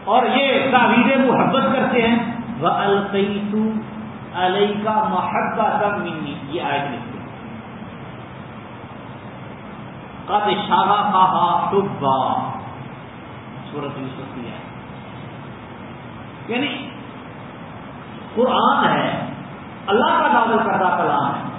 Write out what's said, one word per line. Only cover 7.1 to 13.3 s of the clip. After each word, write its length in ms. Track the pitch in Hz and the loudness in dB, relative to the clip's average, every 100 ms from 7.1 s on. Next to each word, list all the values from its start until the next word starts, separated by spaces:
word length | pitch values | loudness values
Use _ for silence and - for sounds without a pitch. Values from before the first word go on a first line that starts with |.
| 110 | -10
ہیں، 120 | - - - - - - - - - - - - - - - - - - - - - - - - - - - - - - - | -12 -14 -14 -14 -14 -14 -14 -12 -14 -14 -14 -14 -14 -14 -14 -14 -14 -14 -14 -14 -14 -14 -14 -14 -14 -14 -14 -14 -14 -12 -2
قَدْ 200 | 202 208 196 185 | 2 2 2 4
شَغَفَهَا 800 | 185 170 208 208 202 - 165 180 175 - | 4 6 4 4 4 4 4 4 4 4
حُبًّا، 460 | 196 147 127 139 135 127 131 127 - - - - - - - - | 2 2 0 2 2 2 0 -2 -6 -10 -12 -12 -12 -14 -14 -14